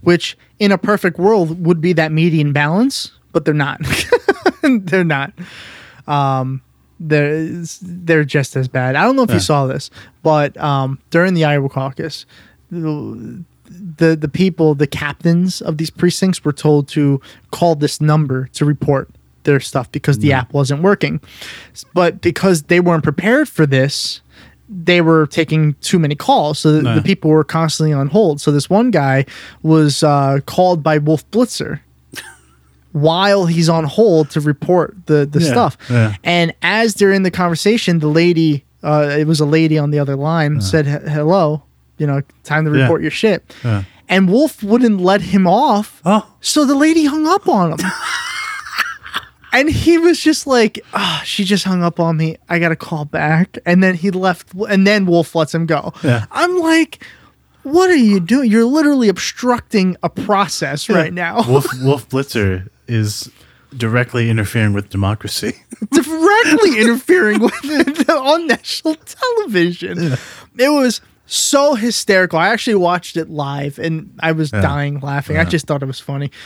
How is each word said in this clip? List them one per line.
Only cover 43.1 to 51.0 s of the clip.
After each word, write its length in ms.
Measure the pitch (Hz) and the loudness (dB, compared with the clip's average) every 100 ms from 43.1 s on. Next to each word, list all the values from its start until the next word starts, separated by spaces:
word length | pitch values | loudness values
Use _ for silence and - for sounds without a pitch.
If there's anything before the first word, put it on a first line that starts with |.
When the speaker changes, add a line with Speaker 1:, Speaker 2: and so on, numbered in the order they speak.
Speaker 1:
shit." 320 | - 220 185 _ - | 0 0 0 _ -8
Speaker 2:
Yeah. 200 | 123 101 95 _ - | -4 -4 -4 _ -2
Speaker 1:
And 220 | 185 185 | 2 4
Wolf 320 | 226 311 - | 4 2 -2
wouldn't 380 | 202 240 240 196 | 0 2 4 2
let 200 | 180 196 | 2 2
him 240 | 180 190 180 | 2 2 4
off. 540 | 202 294 208 214 - 175 | 4 2 0 -2 -6 0
Speaker 2:
Oh. 220 | 208 - _ | 0 -2 _
Speaker 1:
So 240 | - 302 277 | -4 0 2
the 100 | 277 | 2
lady 300 | 311 330 294 | 2 4 2
hung 200 | 311 311 | 0 0
up 200 | 392 - | 0 0
on 240 | 226 170 | 0 0
him. 60 | 160 | -2
Speaker 2:
<laughs> 120 | 185 - - - - - - - - - - - - - - _ - | -6 -6 -8 -8 -8 -10 -10 -12 -12 -8 -8 -8 -14 -14 -14 _ -4
Speaker 1:
And 160 | 247 302 | -2 0
he 300 | - - 339 | 0 2 4
was 220 | 339 320 | 4 2
just 260 | 311 - 277 | 0 -2 0
like, 340 | 247 220 - - | 2 0 -2 -8
"Ah, 300 | 220 | -4